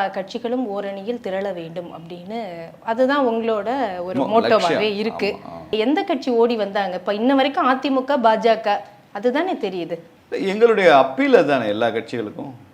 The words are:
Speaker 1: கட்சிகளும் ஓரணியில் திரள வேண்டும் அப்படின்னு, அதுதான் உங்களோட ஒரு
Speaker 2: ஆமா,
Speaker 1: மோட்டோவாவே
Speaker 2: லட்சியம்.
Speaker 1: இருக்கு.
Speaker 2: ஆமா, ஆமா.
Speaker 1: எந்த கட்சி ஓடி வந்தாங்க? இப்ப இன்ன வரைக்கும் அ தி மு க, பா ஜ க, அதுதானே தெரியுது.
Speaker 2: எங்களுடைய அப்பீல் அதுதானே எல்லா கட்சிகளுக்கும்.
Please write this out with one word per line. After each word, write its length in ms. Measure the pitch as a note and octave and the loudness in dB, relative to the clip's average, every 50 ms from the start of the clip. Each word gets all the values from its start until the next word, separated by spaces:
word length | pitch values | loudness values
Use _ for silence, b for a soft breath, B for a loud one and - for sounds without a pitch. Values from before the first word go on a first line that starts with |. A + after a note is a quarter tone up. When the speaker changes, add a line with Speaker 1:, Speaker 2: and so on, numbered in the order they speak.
| G3 | 0
Speaker 1:
கட்சிகளும் 560 | F#3+ G3 G3 F#3+ F#3+ - A3+ A#3+ A#3 A#3+ B3+ B3+ G#3 G3 | -2 -4 -6 -8 -8 -8 -8 -6 -4 -4 -4 -4 -4 -6
ஓரணியில் 460 | G3+ G3 G3 G3 G3 F#3+ G#3+ A#3+ A#3+ | -6 -8 -8 -8 -10 -8 -8 -8 -8
திரள 320 | - G3+ F#3 F#3+ G3 G3+ F#3 | -6 -6 -6 -4 -4 -4 -6
வேண்டும் 360 | F3 E3 E3 E3 F3+ F3 E3+ - | -8 -10 -10 -10 -10 -12 -12 -12
அப்படின்னு, 460 | E3 E3 E3 F3 F3 F3 F#3+ G#3+ A#3 A3+ F#3+ E3+ E3+ E3 D#3+ - - - | -16 -16 -16 -16 -16 -14 -12 -10 -10 -10 -10 -12 -12 -14 -16 -18 -12 -6
அதுதான் 440 | A3+ A3+ A3+ C4 B3+ C#4 D4 C4+ | -4 0 2 2 2 2 2 2
உங்களோட 420 | A#3+ A3+ A3+ A3+ A3+ A3 G#3 G3 G#3+ B3+ C#4+ B3+ G#3 F#3 F3+ F3 | 2 0 0 0 0 -2 -2 -2 -2 -2 -2 -2 -4 -4 -6 -6
ஒரு 160 | F3+ F#3 B3 | -6 -2 -2
Speaker 2:
ஆமா, 80 | C4+ - G#3 | 0 2 2
Speaker 1:
மோட்டோவாவே 280 | A3+ A3 A#3 A3+ G#3 | 2 4 4 4 4
Speaker 2:
லட்சியம். 380 | F#3 E3+ D#3 B2 G#3 G#3+ G3+ G3+ G#3+ | 4 2 0 0 0 0 -2 -2 -4
Speaker 1:
இருக்கு. 280 | A3+ - - - G3 - | -4 -4 -4 -4 -4 -4
Speaker 2:
ஆமா, 180 | - - - - | -6 -10 -16 -16
ஆமா. 280 | E3 - - - G#3+ G#3+ | -16 -12 -6 -4 -2 0
Speaker 1:
எந்த 180 | B3 D4+ F4+ G4 | 0 0 0 0
கட்சி 280 | G4 E4 C4 - C4+ | -2 -4 -4 -2 0
ஓடி 260 | A#3+ A3+ A3+ A#3+ A#3+ | 2 2 4 2 2
வந்தாங்க? 380 | A3 G3+ G3 G3 G#3 G3 F#3+ F3+ | 0 -2 -4 -2 -4 -4 -4 -4
இப்ப 200 | F#3 F3+ A3 G3+ | -6 -4 -4 -2
இன்ன 200 | G#3 A3+ B3+ C#4 | 0 2 2 4
வரைக்கும் 320 | C4+ C4 D4 C#4 F#4 E4 | 4 2 2 2 0 2
அ 80 | B3+ C4 | 2 2
தி 160 | C4 - - | 2 0 -2
மு 140 | C4+ C4 C4 | -2 -2 0
க, 140 | C4+ C#4+ C#4+ | 0 0 4
பா 160 | A3+ A3+ A3 | 4 4 4
ஜ 240 | G#3+ G3 A#3 A3 G#3+ | 4 4 2 2 2
க, 180 | A3 G#3+ G3+ G#3 G#3 - - - - _ - | 2 0 -2 -2 -2 -8 -20 -20 -20 _ -8
அதுதானே 440 | G#3 G#3 B3 A#3+ C#4+ E4+ F#4+ E4+ - - | -4 -2 0 0 0 0 -2 -2 -4 -4
தெரியுது. 320 | G3 F#3 F#3 E3 E3 F3 E3 - - _ _ _ - - - F#3 F#3+ F#3+ | -6 -6 -6 -6 -6 -8 -10 -10 -14 _ _ _ -10 -6 -4 -2 -2 2
Speaker 2:
எங்களுடைய 420 | G#3+ A3+ A#3 A3 G3 F#3+ E3+ D3+ | 4 6 6 6 6 6 8 8
அப்பீல் 440 | C3+ C3 C3 - - - C#4+ B3+ F#3 E3 | 8 6 4 2 0 2 4 6 6 6
அதுதானே 260 | C#3+ C#3+ C3 A2+ G#2+ G2+ | 6 2 0 0 0 0
எல்லா 120 | G#2+ A#2 | 0 0
கட்சிகளுக்கும். 680 | A#2 G#2+ A#2 A2+ - - A#2+ A2 G#2 - - C#3+ C#3+ B2+ - - - | 0 0 -2 -6 -6 -6 -6 -6 -6 -8 -12 -12 -14 -14 -18 -20 -20